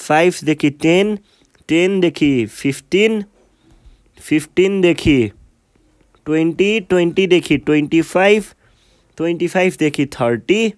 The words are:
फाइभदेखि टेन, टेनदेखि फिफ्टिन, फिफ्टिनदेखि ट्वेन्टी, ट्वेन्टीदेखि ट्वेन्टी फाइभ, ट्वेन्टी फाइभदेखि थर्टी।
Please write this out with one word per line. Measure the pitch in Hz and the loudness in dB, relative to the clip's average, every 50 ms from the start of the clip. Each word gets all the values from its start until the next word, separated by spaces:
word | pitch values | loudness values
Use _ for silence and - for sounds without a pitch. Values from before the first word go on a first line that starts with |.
फाइभदेखि | - - 151 156 170 180 175 - 143 151 156 151 - 147 | -4 0 2 2 2 2 0 -2 -2 -4 -2 0 -2 -2
टेन, | 139 - - 160 170 185 202 214 214 202 _ _ _ _ _ _ _ _ _ | -2 0 0 2 2 2 2 0 -2 -6 _ _ _ _ _ _ _ _ _
टेनदेखि | - 156 165 180 190 202 190 175 165 151 - 156 143 135 123 113 | -2 0 0 2 2 0 0 0 0 0 0 0 0 0 0 -2
फिफ्टिन, | 104 - - - 139 135 - - - - 190 214 220 220 208 196 - _ _ _ _ _ _ _ _ _ _ _ - - _ _ _ _ - | -4 -6 -6 -6 -6 -6 -6 -6 -2 0 2 2 2 0 -2 -6 -10 _ _ _ _ _ _ _ _ _ _ _ -20 -20 _ _ _ _ -18
फिफ्टिनदेखि | - - 151 156 147 - _ - 190 196 202 196 180 175 160 - - 165 143 131 110 104 - - - _ _ _ _ _ _ _ _ _ _ _ _ _ _ _ - | -6 -4 -4 -4 -4 -2 _ 0 0 0 0 0 0 0 0 0 0 2 2 2 0 -2 -4 -12 -20 _ _ _ _ _ _ _ _ _ _ _ _ _ _ _ -8
ट्वेन्टी, | 151 156 160 160 165 160 - 190 202 214 220 | -4 -2 0 0 0 0 0 0 0 0 -2
ट्वेन्टीदेखि | 185 - 185 180 175 170 156 190 196 175 180 170 156 - 147 | -2 0 0 0 0 0 0 0 2 2 2 2 2 0 -2
ट्वेन्टी | 135 - 156 151 151 147 - 160 165 | -2 0 0 0 0 0 0 0 0
फाइभ, | 160 - - 175 185 202 214 214 196 - - _ _ _ _ _ _ _ _ _ _ _ _ | 0 0 0 2 4 4 4 2 0 -4 -12 _ _ _ _ _ _ _ _ _ _ _ _
ट्वेन्टी | - 160 170 170 156 175 | -6 -4 -4 -4 -4 -4
फाइभदेखि | 170 - 190 180 185 147 - 156 151 147 - 143 | -2 -2 0 0 0 0 -2 -2 -2 -2 -2 -4
थर्टी। | 135 - - 123 117 120 110 - - 180 220 226 214 202 | -4 -4 -4 -2 -2 -2 -2 0 0 0 0 0 -2 -4